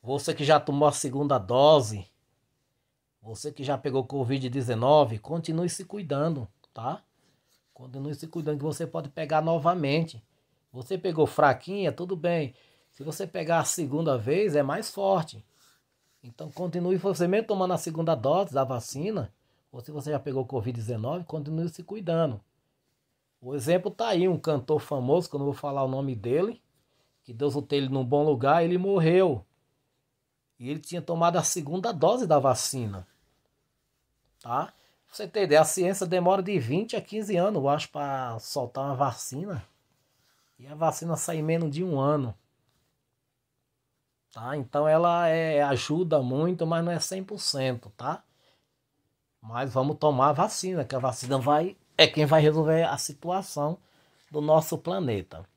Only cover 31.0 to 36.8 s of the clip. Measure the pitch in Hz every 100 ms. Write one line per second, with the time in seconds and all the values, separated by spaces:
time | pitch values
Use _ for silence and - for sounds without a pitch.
31 | 165 165 170 170 160 180 143 180 226 175
32 | 160 247 202 147 131 123 - 135 110 98
33 | 87 _ _ _ _ _ _ _ _ _
34 | _ _ _ _ 120 123 170 _ _ _
35 | _ - 196 214 185 147 156 - 180 190
36 | 180 180 175 196 185 190 113 156